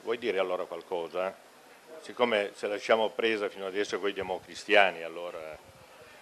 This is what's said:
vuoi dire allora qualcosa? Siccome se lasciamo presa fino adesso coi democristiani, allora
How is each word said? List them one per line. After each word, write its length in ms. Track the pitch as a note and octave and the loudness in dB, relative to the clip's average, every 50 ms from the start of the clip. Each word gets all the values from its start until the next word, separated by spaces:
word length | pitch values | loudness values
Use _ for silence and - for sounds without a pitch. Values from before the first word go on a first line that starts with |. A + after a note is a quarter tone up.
| - | -6
vuoi 140 | G2+ A#2+ | -6 -4
dire 220 | B2 B2 A2 F#2+ F#2+ | -2 -2 -2 0 0
allora 260 | F#2+ F#2 F2+ F2+ F2 | 0 0 0 -2 -4
qualcosa? 800 | - F2 E2+ E2 - F#2 F2 E2 D#2+ D#2 F2+ F#2 F#2+ F#2+ - - - - - - - - - - - - - | -6 -8 -10 -8 -6 -6 -6 -6 -4 -4 -4 -2 -4 -4 -8 -14 -20 -20 -20 -20 -20 -20 -20 -20 -18 -18 -16
Siccome 500 | - - G#2 - B2 A#2+ A2+ G#2 G2+ G2 - | -16 -12 0 0 2 4 4 2 2 0 -4
se 140 | - - | -6 -4
lasciamo 420 | G#2 G#2 G2 - - A2+ A2 A2 G2+ | -4 -4 -2 2 4 4 4 4 2
presa 380 | - - A#2 A2+ A2+ G#2 G2+ | 0 0 2 2 2 2 0
fino 180 | F#2+ - F#2+ G2 | -4 -4 -6 -6
adesso 340 | F#2+ F#2 G2+ G#2 - A#2 F#2 | -4 -2 -2 0 0 -2 -2
coi 140 | F#2 G2+ G2 | -2 -2 -2
democristiani, 920 | G2 F#2+ F#2 F#2 F2 - - E2+ - - - G2+ G2+ G2 F#2 E2+ E2 E2 | -2 -4 -4 -4 -6 -6 -10 -14 -10 0 6 8 8 8 8 4 -2 -6
allora 540 | E2 E2 E2+ F2 F2 F2 E2 D#2 D#2 D2+ - - - - - - - - - - - - - | -8 -8 -8 -8 -8 -8 -10 -10 -10 -12 -14 -16 -20 -20 -20 -20 -20 -20 -20 -20 -20 -20 -20